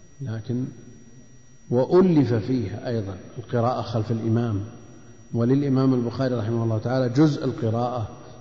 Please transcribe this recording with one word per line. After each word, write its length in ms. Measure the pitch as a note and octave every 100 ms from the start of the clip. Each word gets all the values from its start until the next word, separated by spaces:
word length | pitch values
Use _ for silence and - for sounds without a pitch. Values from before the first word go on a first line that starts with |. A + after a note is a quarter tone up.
| - -
لكن 440 | B2+ A2+ - B2 B2+ - - - - - - - - - -
وألف 640 | A#2+ C3 F3 F#3+ D#3 A#2+
فيها 540 | A#2 - C3 G#2 G#2+ C3
أيضًا 280 | A#2 G2 F#2+ - -
القراءة 440 | - A#2+ A#2 B2
خلف 300 | A2 A2+ G#2
الإمام، 500 | A2+ A2+ A2+ A#2+ G2+ G#2 - - - - - -
وللإمام 600 | A#2 A#2+ C#3 C#3+ C3 C3+
البخاري 420 | B2+ A#2+ A#2 C3 B2
رحمه 280 | G#2+ A#2
الله 140 | A2+ A2
تعالى 320 | A#2 C3 B2
جزء 360 | A#2 D#3 C#3 C3
القراءة 640 | A2+ A2+ A2+ B2 A#2+ G#2+ - - -